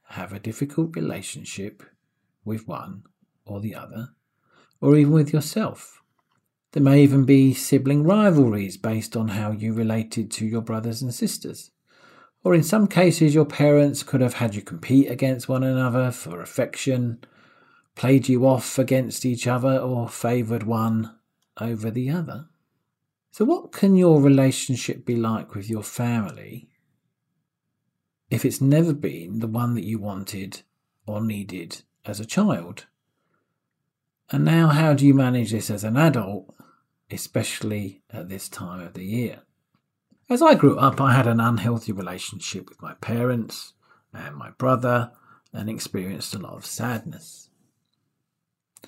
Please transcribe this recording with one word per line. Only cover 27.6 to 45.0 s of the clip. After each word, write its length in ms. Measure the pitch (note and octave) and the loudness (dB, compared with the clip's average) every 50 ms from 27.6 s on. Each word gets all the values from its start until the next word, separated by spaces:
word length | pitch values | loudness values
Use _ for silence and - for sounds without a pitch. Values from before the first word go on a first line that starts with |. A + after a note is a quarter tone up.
| _ _ _ _ _ _ _ _ _ _ _ _ _ - | _ _ _ _ _ _ _ _ _ _ _ _ _ -6
if 140 | B2+ A#2 - | -4 -2 -2
it's 160 | B2 - - | -2 -2 0
never 320 | C3+ C#3 D3 D#3+ E3+ E3 | 2 4 4 4 2 2
been 480 | D3 C#3+ - D#2+ - E2 E2+ F2+ G#2 A2+ | -2 -4 -6 -8 -8 -10 -12 -10 -8 -6
the 80 | A#2 A2 | -6 -4
one 260 | A2 A#2+ A#2+ A#2+ A#2+ | -4 -4 -4 -4 -4
that 80 | A2 | -4
you 160 | E2 G#2+ A2 G#2 | -6 -6 -6 -6
wanted 640 | G2+ G#2 F#2+ F#2+ F#2+ - - G2 F#2+ - - - _ _ _ _ _ _ _ _ - | -6 -8 -10 -10 -10 -12 -12 -12 -12 -14 -16 -18 _ _ _ _ _ _ _ _ -12
or 160 | A2 G#2+ G#2+ | -10 -8 -6
needed 600 | A2+ A2 G#2 G2+ G2 G2 F2+ F2+ E2 E2 - - _ _ _ _ - | -4 -4 -6 -6 -8 -10 -12 -12 -12 -14 -16 -20 _ _ _ _ -14
as 160 | G#2+ G2 G#2+ | -12 -12 -10
a 40 | A2 | -8
child? 640 | - - F3+ G#3+ G3 B2+ E2+ F2 F2+ A2 - - _ _ _ _ _ _ _ _ _ _ _ _ _ _ _ _ _ _ _ _ _ _ _ _ _ _ _ _ - | -4 -2 0 0 0 0 -2 -6 -12 -16 -18 -20 _ _ _ _ _ _ _ _ _ _ _ _ _ _ _ _ _ _ _ _ _ _ _ _ _ _ _ _ -4
And 140 | - C#3 D3+ | -2 0 2
now 240 | D#3 D#3+ E3 E3 D#3 | 4 4 4 4 4
how 260 | C#3+ D3+ D#3+ D#3 C#3+ | 4 4 4 4 4
do 100 | C3 C#3+ | 6 6
you 100 | C#3+ C3+ | 6 6
manage 360 | C#3 C3 B2 B2+ B2 A2+ G#2+ | 6 4 2 2 0 -2 -2
this 180 | A2+ G#2 - - | -4 -4 -4 -4
as 140 | G#2 G2+ | -6 -4
an 140 | G#2+ G#2+ A#2 | -4 -2 2
adult, 580 | C#3+ D#3+ D#3+ B2 A2+ G2 F#2+ G#2 F#2+ - _ - _ - _ _ _ _ _ _ _ _ - | 4 4 4 2 0 -4 -6 -8 -10 -12 _ -20 _ -20 _ _ _ _ _ _ _ _ -14
especially 960 | G#2+ - - - - A2 G#2+ - - - A2 G#2+ G#2 G#2 G2 G2 - _ _ _ | -14 -12 -10 -6 -4 -4 -4 -4 -6 -8 -8 -6 -6 -6 -8 -10 -12 _ _ _
at 200 | - F#2+ E2+ F#2 | -16 -16 -14 -14
this 200 | F#2+ F#2+ - - | -14 -14 -14 -14
time 300 | - - G2 F2 F2+ F2+ | -14 -14 -14 -14 -14 -14
of 160 | E2+ E2+ - | -16 -16 -14
the 100 | F2+ F#2 | -12 -10
year? 360 | F#2+ A2 B2 A#2 G2+ - - _ _ _ _ _ _ _ _ _ _ _ _ _ _ _ _ _ - | -6 -6 -4 -6 -6 -8 -14 _ _ _ _ _ _ _ _ _ _ _ _ _ _ _ _ _ -2
As 140 | B3 B3+ | 0 4
I 120 | E4 D#4 C4 | 6 6 6
grew 240 | - D3 C#3 - - | 6 6 4 4 4
up, 220 | C3+ C3+ - - | 2 2 2 2
I 120 | C#3 C3 | 2 4
had 140 | A#2+ C3+ A#2+ | 4 4 4
an 140 | A#2 A2+ A#2 | 2 2 2
unhealthy 500 | A#2 A#2+ A#2 G2+ F#2 A#2+ A#2 A2+ - A2+ | 2 0 0 0 -2 -2 -4 -4 -6 -8
relationship 800 | G2+ G2 F2+ F2+ F#2 F#2+ - - A2 F#2 - - - F#2 - - | -8 -8 -8 -10 -10 -12 -12 -12 -14 -12 -12 -12 -12 -12 -14 -16
with 120 | _ - | _ -18
my 140 | - - - | -18 -18 -16
parents 800 | - - A2+ A#2 A#2 B2 B2+ B2 A#2+ A2 - - - - - _ _ _ _ _ _ _ _ - | -12 -8 -6 -4 -2 -2 -2 -2 -2 -4 -8 -12 -16 -18 -20 _ _ _ _ _ _ _ _ -18
and 220 | F2 E2+ D2 D2 | -16 -16 -16 -16
my 140 | C#2 - - | -16 -18 -16
brother 600 | - - B2 C3 C3 A#2 B2+ A#2+ B2 A#2+ | -10 -4 0 0 0 0 0 0 0 0